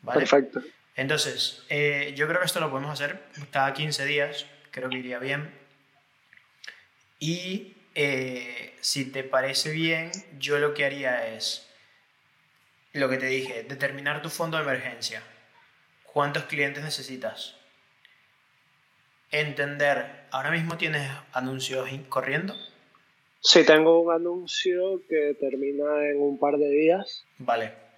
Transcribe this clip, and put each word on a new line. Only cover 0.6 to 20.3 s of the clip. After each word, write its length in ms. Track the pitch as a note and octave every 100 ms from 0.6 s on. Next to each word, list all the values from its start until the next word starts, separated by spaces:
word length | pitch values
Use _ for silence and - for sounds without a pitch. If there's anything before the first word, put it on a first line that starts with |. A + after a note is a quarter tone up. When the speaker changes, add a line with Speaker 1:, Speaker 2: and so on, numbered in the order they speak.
| - - _
Speaker 1:
Entonces, 680 | - C3+ D3+ D3 B2 - - -
eh, 440 | D3 D3 C#3+ C#3+ C#3
yo 120 | D3+
creo 100 | F3
que 80 | F3
esto 140 | F3+
lo 100 | D#3
podemos 220 | C3+ C#3+
hacer 280 | D3 C#3+ F#3+ - - C#3+
cada 220 | C#3+ C3+
quince 300 | C#3 D3+ C#3+
días, 420 | C#3 D3 C#3+ C#3+ - - -
creo 180 | - B2+
que 100 | B2+
iría 200 | B2 B2
bien. 340 | C3 C#3+ D3+ - - _ _ _ _ _ _ - _ _ - - _ _ _ _
Y, 560 | D3+ F3 F#3 G3 - - _ -
eh, 800 | C#3+ C3 C3 B2+ B2 A#2+ A#2 -
si 300 | - C#3+ C3
te 140 | C3+
parece 480 | C3 C#3 C3+ C3 D#3
bien, 400 | D#3 E3 D#3+ E3 F#3+ - C#3+
yo 220 | C3+ D3
lo 120 | D3
que 100 | C#3+
haría 500 | C#3 C#3 C3 B2 A2+
es, 340 | A2 - - - - _ _ _ _ _ _ _ _ _ _ _
lo 160 | D3 C3+
que 80 | B2+
te 100 | C3
dije, 380 | C3 B2+ A#2+
determinar 580 | A2+ C3+ C#3 C3+ C#3 D3+
tu 60 | D3
fondo 280 | - E3 D#3+
de 60 |
emergencia. 580 | D3 B2+ B2+ A#2 - A2 - - _ _ _ _ _ _
¿Cuántos 400 | - D3 C#3+ D3
clientes 400 | D3 D3+ C#3+ C#3+
necesitas? 720 | D3+ C#3 C3 B2+ A2+ - - - _ _ _ _ _ _ _ _ _ _ _ _ _ _ _ _ _
Entender, 960 | D3+ D3+ C#3 C#3+ C#3+ C#3+ C3 A#2 - -